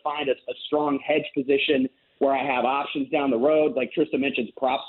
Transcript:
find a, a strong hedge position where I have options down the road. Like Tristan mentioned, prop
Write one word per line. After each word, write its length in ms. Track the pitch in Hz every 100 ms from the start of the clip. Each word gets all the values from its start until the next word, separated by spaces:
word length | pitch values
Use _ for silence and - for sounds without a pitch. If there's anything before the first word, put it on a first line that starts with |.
find 240 | 151 147 143
a, 40 |
a 200 | 127 - - -
strong 320 | 151 147 135 -
hedge 180 | 151 151 147
position 520 | 131 139 - 135 131 _ _ -
where 160 | 139
I 100 | 135
have 220 | 139 123 120
options 440 | 139 147 147 135
down 200 | 151 139
the 80 | 113
road. 380 | 143 156 151 131
Like 160 | 123
Tristan 260 | - 151 139
mentioned, 320 | 139 127 113 -
prop 240 | 131 139